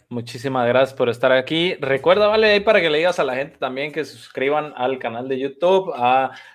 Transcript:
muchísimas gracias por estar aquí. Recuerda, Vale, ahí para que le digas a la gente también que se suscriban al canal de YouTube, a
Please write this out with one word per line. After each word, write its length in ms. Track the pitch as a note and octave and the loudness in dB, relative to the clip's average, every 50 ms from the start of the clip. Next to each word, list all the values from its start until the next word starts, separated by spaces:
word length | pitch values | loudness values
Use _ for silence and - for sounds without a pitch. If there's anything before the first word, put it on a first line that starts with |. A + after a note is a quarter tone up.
| _ _ | _ _
muchísimas 580 | B2 A#2+ A#2 A#2+ - A#2+ B2 C3+ C3 B2+ A#2+ | -10 -10 -10 -10 -12 -8 -6 -4 -2 0 2
gracias 280 | A#2+ A#2+ B2+ C3+ C3 C3+ | 4 4 4 2 2 0
por 120 | - C3 A#2+ | -2 -2 -2
estar 220 | G#2+ A#2 C3+ B2+ | 0 0 2 2
aquí. 440 | B2+ C3 B2+ - D#3 E3 E3+ F3+ - | 2 2 0 0 -2 -2 -2 -2 -2
Recuerda, 500 | - C#3+ C3+ C3+ C3 - E3 F#3 G#3 G#3 | -4 -2 -2 -2 0 2 2 4 4 4
Vale, 220 | G#3 G#3+ A3 A3 G#3+ | 2 2 4 4 4
ahí 80 | G#3 G3+ | 4 4
para 200 | G3+ A3+ G#3+ G3 | 4 4 2 4
que 100 | E3+ D#3+ | 2 2
le 80 | D3+ D#3 | 2 2
digas 220 | E3 F3+ F3 - | 2 0 0 0
a 40 | D3+ | -2
la 120 | C3+ B2 | -2 -2
gente 220 | C3 C#3+ D#3+ - _ | -4 -6 -8 -8 _
también 340 | D3 B2+ B2+ C3+ C#3+ D3+ | -8 -6 -6 -6 -6 -6
que 120 | D3 D#3+ C#3+ | -6 -6 -8
se 120 | - - | -8 -12
suscriban 560 | A#2 - - - - C3 C#3 D3 D3+ D3+ D3 - | -18 -20 -14 -6 -2 -2 0 0 0 -2 -4 -6
al 220 | - B2 C3 C3+ B2+ | -4 -2 -2 -2 -4
canal 300 | - A#2 A2+ A#2 B2+ C3+ | -6 -8 -8 -8 -6 -6
de 100 | C3+ B2+ | -4 -4
YouTube, 540 | C3+ C#3 C#3 - E3+ F3+ F#3+ F#3+ F#3+ E3+ C#3+ | -4 -6 -4 0 2 2 2 2 0 -2 -4
a 380 | B2 A#2+ B2 B2+ C3+ C3 B2+ - - - - | -2 0 2 2 2 2 -2 -6 -12 -20 -20